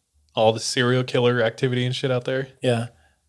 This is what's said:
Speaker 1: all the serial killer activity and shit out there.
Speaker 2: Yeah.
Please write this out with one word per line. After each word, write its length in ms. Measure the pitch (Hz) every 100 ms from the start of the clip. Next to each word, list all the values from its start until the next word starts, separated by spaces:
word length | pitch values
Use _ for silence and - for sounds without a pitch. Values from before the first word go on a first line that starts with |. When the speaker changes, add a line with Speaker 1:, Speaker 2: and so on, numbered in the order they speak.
| _ _ _
Speaker 1:
all 200 | 117 110
the 60 | 113
serial 420 | - 131 120 127
killer 400 | 127 127 120 123
activity 420 | 110 - 131 123 123
and 80 |
shit 160 | 127 135
out 120 | 123
there. 240 | 131 131 135 -
Speaker 2:
Yeah. 260 | 127 117 117 - _ _